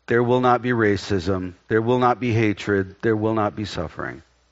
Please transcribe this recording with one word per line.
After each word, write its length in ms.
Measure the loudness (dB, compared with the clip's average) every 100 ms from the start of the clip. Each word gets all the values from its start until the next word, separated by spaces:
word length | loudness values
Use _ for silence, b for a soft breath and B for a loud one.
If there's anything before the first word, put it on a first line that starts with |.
| -2
There 160 | 0
will 180 | 2 2
not 220 | 4 2
be 80 | 2
racism. 840 | 2 2 0 0 -2 0 -4 -4 -12 -2
There 140 | 0
will 160 | 2 2
not 220 | 2 2
be 120 | 0
hatred. 640 | 0 0 -2 0 0 -2 -4
There 140 | -2 0
will 180 | 0
not 220 | 0 -2 -4
be 80 |
suffering. 580 | -8 -8 -8 -10 -12 -12 -20 _ _